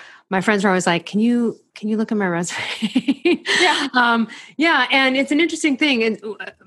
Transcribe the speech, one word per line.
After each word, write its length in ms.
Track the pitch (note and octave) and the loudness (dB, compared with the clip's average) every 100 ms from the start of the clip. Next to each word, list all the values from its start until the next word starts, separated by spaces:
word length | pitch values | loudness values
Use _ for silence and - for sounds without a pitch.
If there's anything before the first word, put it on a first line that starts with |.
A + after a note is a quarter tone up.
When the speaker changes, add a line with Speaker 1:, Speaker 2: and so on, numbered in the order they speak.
| - - _ | -18 -20 _
Speaker 1:
my 100 | F#3+ | -2
friends 240 | F#3+ G#3 | 0 2
are 60 | G3+ | 2
always 180 | F#3 F3+ | 2 2
like, 180 | E3+ - | 0 -2
"Can 140 | G3+ | 0
you, 400 | A#3 A#3+ A#3 - _ - | 2 2 -2 -4 _ -10
can 140 | G#3+ | -4
you 80 | G#3+ | -4
look 120 | A3 | -2
at 60 | G#3+ | -2
my 100 | F#3+ | 0
resume?" 880 | E3+ F3 - - - G#3+ B3+ - - | -2 -4 -6 -8 -6 -4 -2 -2 0
<laughs> 0 | F4 E4+ - - | 0 0 0 2
Speaker 2:
Yeah. 280 | F4 D#4+ C#4+ | 2 2 0
Speaker 1:
Um, 340 | B3+ A#3+ A#3 A3 - - - | 2 2 2 -2 -8 -14 -2
yeah. 300 | E4 D4 A#3+ | 2 2 2
And 260 | C4+ C4 C4 | 2 2 0
it's 140 | C4+ | 0
an 80 | D4 | 2
interesting 360 | E4+ D#4+ D#4 C4 | 0 0 -2 0
thing. 260 | D4+ A#3+ | 0 2
And, 200 | A3+ G#3+ | 0 -2
uh, 280 | A3 G3 - - | -8 -12 -16 -18